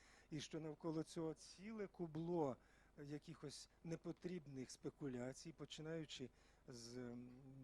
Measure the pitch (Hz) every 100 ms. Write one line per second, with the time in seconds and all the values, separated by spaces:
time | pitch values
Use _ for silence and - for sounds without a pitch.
0 | - - - 151 - 165 160 147 170 160
1 | 151 175 160 151 - - 202 226 190 -
2 | 170 156 165 175 143 117 - - - -
3 | 143 147 - 151 147 - - - 170 160
4 | 175 156 180 180 143 135 123 - 147 -
5 | 143 123 127 131 165 - 147 - 156 165
6 | 156 - 123 - - - - 120 117 123
7 | 120 120 123 127 135 135